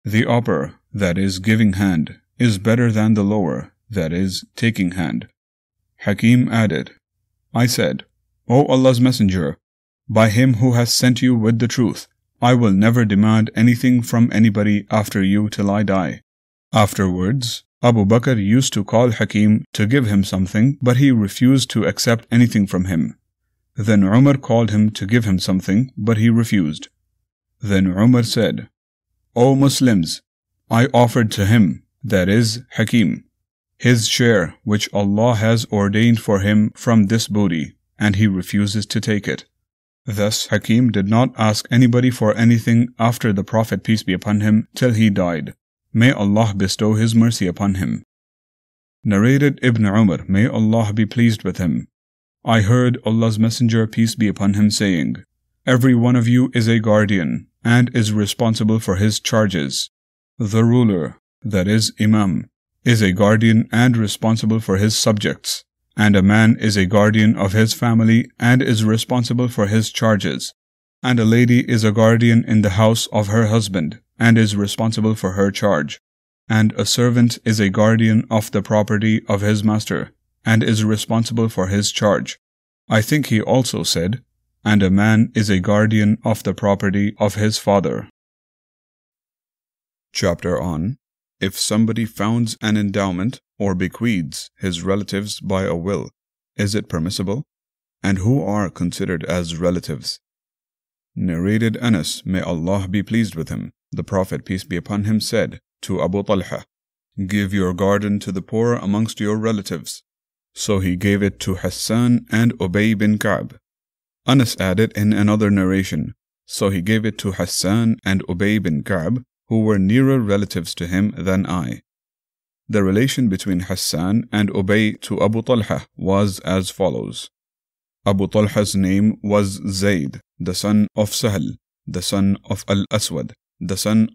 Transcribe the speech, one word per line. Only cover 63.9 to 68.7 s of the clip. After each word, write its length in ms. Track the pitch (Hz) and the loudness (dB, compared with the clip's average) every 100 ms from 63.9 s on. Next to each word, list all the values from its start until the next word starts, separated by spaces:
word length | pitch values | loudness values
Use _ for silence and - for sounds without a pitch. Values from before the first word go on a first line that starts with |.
| 117 | 2
responsible 640 | 107 - 113 113 107 113 | -2 -2 -2 -2 0 -2
for 180 | 110 95 | 0 0
his 180 | 104 107 | 0 0
subjects, 680 | - 107 101 69 - - - _ _ - | 0 0 -2 -6 -8 -10 -12 _ _ 0
and 200 | 107 101 | 2 4
a 80 | |
man 340 | 95 104 110 113 | 4 4 4 4
is 180 | 110 101 | 2 0
a 100 | 90 | 2
guardian 480 | 104 104 110 107 - | 4 4 4 2 2
of 160 | 98 | 0
his 200 | 101 110 | 0 0
family 560 | - 120 113 113 113 - - | 0 0 2 4 2 0 -2
and 220 | 117 127 | 2 2
is 200 | 131 | 2